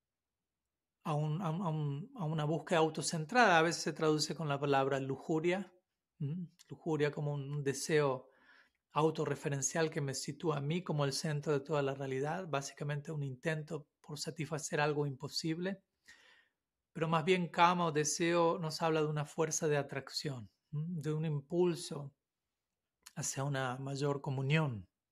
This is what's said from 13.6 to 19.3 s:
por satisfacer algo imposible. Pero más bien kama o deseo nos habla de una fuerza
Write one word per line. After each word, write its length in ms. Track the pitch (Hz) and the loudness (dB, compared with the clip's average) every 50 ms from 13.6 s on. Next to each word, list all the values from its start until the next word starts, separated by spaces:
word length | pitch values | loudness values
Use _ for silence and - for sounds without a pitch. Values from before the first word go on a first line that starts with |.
| 151 - 170 143 147 - _ _ | -4 -6 -8 -10 -10 -12 _ _
por 180 | _ - 151 143 | _ -14 -12 -10
satisfacer 640 | - 160 156 - 151 147 165 143 - - 175 151 | -8 -8 -6 -6 -6 -4 -4 -6 -4 -2 0 2
algo 260 | 147 151 147 151 147 143 | 2 2 2 0 0 -2
imposible. 760 | 131 135 151 143 - - - 160 160 170 180 190 196 190 _ _ _ _ _ - - - - - - _ _ _ _ _ _ _ _ _ _ _ - | -4 -6 -8 -8 -6 -4 -2 -2 -2 -2 -2 -4 -4 -6 _ _ _ _ _ -20 -20 -20 -20 -20 -20 _ _ _ _ _ _ _ _ _ _ _ -6
Pero 140 | 165 160 160 | -2 0 2
más 160 | 170 160 147 | 2 2 4
bien 240 | 190 185 185 175 160 | 4 2 2 2 0
kama 380 | - 180 170 175 180 175 175 | 4 6 6 6 6 4 2
o 60 | 165 | 2
deseo 680 | 147 151 151 151 - - 175 170 170 175 170 165 - - | 2 2 2 0 0 0 2 2 4 4 4 4 2 0
nos 220 | 165 156 147 - | -2 -4 -4 -2
habla 200 | 175 160 160 156 | 0 2 2 2
de 60 | 151 151 | 2 0
una 180 | 156 151 143 | 0 -2 -4
fuerza 420 | - | -4